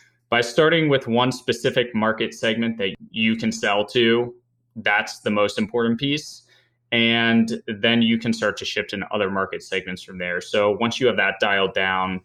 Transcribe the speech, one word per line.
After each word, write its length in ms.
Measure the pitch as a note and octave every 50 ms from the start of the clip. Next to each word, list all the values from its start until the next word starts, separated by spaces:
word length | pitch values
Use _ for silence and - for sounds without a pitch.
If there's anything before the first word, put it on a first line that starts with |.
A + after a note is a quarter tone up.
| _ _ _ _ _ -
by 120 | A2+ A#2+
starting 480 | B2 - - - D#3 D#3 E3 E3 D#3+ D3+
with 180 | C#3 C3 -
one 240 | A#2+ A2+ A#2 B2 C3
specific 640 | B2+ - - - A#2+ - - C3+ A2+ C3 B2 A#2+ -
market 400 | A2 G#2+ A2 A2 - A#2+ G#2 -
segment 440 | - - A2+ A2 A2+ A#2 A#2 A2+ A2+
that 180 | G2+ G2 - - - -
you 260 | - A2 A2 A2 A2+
can 160 | A2+ - A2 -
sell 320 | - - G#2+ G2+ G2+ G#2 -
to, 460 | - B2+ A#2 A2+ A#2 A#2 A#2+ A#2+ - - _ _ _ _ _ _ -
that's 460 | C3 A2 A2 G#2 G#2+ A2 - - -
the 100 | - A#2
most 260 | G#2 G#2 G#2 G#2 -
important 440 | - A2 G2 - A#2+ A#2 A#2 A#2 A#2
piece. 420 | C#3+ C#3 C#3+ D3+ D3+ - - - _ _ _ _ _ _ _ _ _ -
And 720 | - A#2 A#2 A#2 A#2 A#2 A#2 A#2 A#2 A2+ A2+ A2+ A#2+ A#2 - -
then 340 | A2 G2+ G#2 A#2 A#2 A#2 A#2
you 160 | A2+ A#2 A2+
can 140 | A2+ A#2+ A2
start 240 | - A2+ G#2 G2
to 80 | - F#2+
shift 280 | - - G#2+ G2+ - -
in 120 | G2 F2+ - -
other 180 | G#2+ G2+ F#2+
market 320 | G2 G2 F#2+ F#2 - E2+ -
segments 400 | - - F#2+ F2+ F#2 F#2 F#2 -
from 160 | - F#2+ F#2
there. 220 | F2+ F2 F2 F2+
So 360 | - - - G#2+ G#2 G#2 G#2 G2
once 180 | A#2 A#2 A2+ -
you 80 | C3
have 100 | A#2+ G#2
that 200 | G2 G2 G2 G2 -
dialed 360 | - G#2 G2+ G2 F#2+ F#2+ -
down, 460 | G2 F#2+ F#2+ F#2 F#2 F#2 F#2 F#2 F#2 -